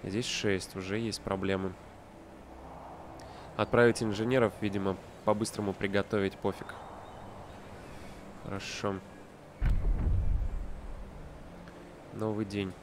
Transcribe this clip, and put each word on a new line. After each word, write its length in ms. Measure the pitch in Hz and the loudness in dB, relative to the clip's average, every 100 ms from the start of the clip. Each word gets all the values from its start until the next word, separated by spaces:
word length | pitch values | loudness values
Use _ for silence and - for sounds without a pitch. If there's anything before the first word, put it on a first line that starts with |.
Здесь 220 | - 98 123 | -2 -2 0
шесть, 500 | - 107 95 - 95 | 0 4 2 0 -6
уже 240 | 92 104 | -2 0
есть 220 | 113 98 | 0 -2
проблемы. 520 | - 98 95 95 95 90 - - - - - - - - - - - - - - - - - - | -2 0 2 2 2 -4 -12 -18 -18 -18 -18 -16 -16 -16 -14 -14 -14 -14 -14 -14 -14 -14 -12 0
Отправить 480 | 107 120 120 113 | 4 10 10 8
инженеров, 500 | 113 101 110 131 113 - | 2 2 4 6 6 4
видимо, 360 | 107 101 98 92 - - - | 0 2 2 0 -4 -2 2
по-быстрому 480 | 104 110 - 104 | 4 2 0 -2
приготовить, 640 | 95 101 98 98 107 98 - | 0 2 2 2 4 2 2
пофиг. 380 | 98 92 - - - - - - - - - - - - - - - - - - | -2 -2 -6 -10 -12 -14 -14 -14 -14 -14 -14 -14 -14 -14 -12 -12 -12 -12 -14 -12
Хорошо. 520 | - 98 - - 104 98 - - - - - - - - - - - - - - - - - - - - - - - - - - - - - - - | -6 -6 -6 -2 0 0 -4 -16 -18 -18 -18 2 4 6 4 4 4 4 4 4 2 -2 -4 -6 -8 -8 -10 -12 -14 -14 -14 -14 -14 -16 -16 -16 -12
Новый 320 | 110 110 107 107 | -4 -2 0 0
день. 280 | 101 98 90 | 0 -2 -4